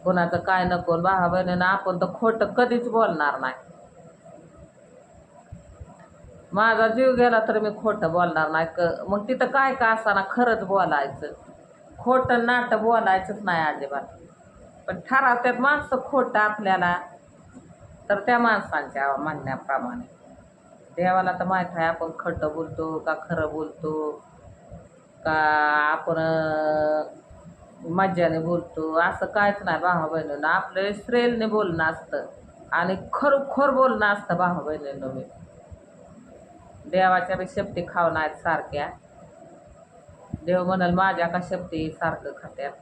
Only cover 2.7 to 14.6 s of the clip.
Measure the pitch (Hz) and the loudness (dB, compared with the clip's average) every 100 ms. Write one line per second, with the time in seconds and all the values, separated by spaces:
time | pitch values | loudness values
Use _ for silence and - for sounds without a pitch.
2.7 | 240 240 226 214 160 147 135 131 - - | 2 0 2 2 2 -2 -2 -6 -8 -16
3.7 | - - - - - - - - - - | -20 -20 -20 -20 -20 -20 -20 -20 -20 -20
4.7 | - - - - - - - - - - | -20 -20 -20 -20 -20 -20 -20 -20 -20 -20
5.7 | - - - - - - - - 185 220 | -20 -20 -20 -20 -20 -20 -20 -6 2 2
6.7 | 220 226 226 262 247 240 226 220 214 214 | 4 2 4 4 6 6 4 2 0 0
7.7 | 214 220 208 165 170 175 160 156 160 165 | -2 -2 0 0 2 2 2 0 0 -2
8.7 | - 170 - 196 202 208 254 254 277 269 | 0 0 0 -2 -4 -2 0 2 2 2
9.7 | 262 233 220 220 196 190 - 247 220 190 | 2 2 2 2 0 0 2 2 2 2
10.7 | 196 175 151 139 - 147 - - - - | 2 2 2 -2 -6 -12 -12 -20 -20 -20
11.7 | - - - 240 254 254 240 233 247 240 | -20 -20 -8 2 2 4 2 2 0 2
12.7 | 214 220 233 220 190 185 208 202 170 156 | 0 2 2 4 2 0 -6 -2 0 0
13.7 | 143 139 139 - - - - - - | -2 -6 -8 -10 -18 -20 -20 -20 -20